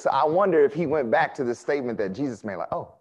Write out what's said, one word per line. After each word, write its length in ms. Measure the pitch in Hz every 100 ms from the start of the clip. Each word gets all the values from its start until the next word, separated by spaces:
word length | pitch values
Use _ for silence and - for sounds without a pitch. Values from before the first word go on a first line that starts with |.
| -
I 140 | 135
wonder 400 | 151 165 202 160
if 100 | 139
he 120 | 147 143
went 240 | 151 120
back 240 | 143 147
to 100 | -
the 100 | 123
statement 440 | 117 - 143 123 107
that 120 | 98
Jesus 340 | 98 143 107
made, 120 | 110 90
like, 160 | -
"Oh, 220 | 170 - -